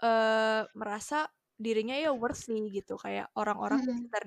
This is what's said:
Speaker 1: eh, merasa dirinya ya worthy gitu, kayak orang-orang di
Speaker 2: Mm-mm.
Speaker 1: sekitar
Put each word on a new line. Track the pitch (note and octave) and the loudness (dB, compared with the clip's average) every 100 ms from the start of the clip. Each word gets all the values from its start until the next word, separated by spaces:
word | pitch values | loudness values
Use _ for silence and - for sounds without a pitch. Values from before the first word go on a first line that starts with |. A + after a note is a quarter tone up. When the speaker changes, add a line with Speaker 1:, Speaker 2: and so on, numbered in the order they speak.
Speaker 1:
eh, | A#3 A3+ A3 A3 A3 A3 G#3 G#3+ | 4 4 4 4 4 2 -2 -8
merasa | G#3+ G#3 - D4 D#4 - _ - | -6 -6 -4 -2 -2 -8 _ -6
dirinya | A3 A3 A3 C4+ | 0 0 0 0
ya | D#4 | 0
worthy | B3+ A#3+ C4 - A3 G#3+ G3 | 0 -2 -4 -4 -2 -2 -4
gitu, | - - | -6 -8
kayak | G3+ G3 - - | -6 -6 -4 -2
orang-orang | G#3 G3+ G#3 C#4 B3+ | -2 0 0 2 0
di | |
Speaker 2:
Mm-mm. | A#3+ | -4
Speaker 1:
sekitar | A#3+ G#3 | -4 -6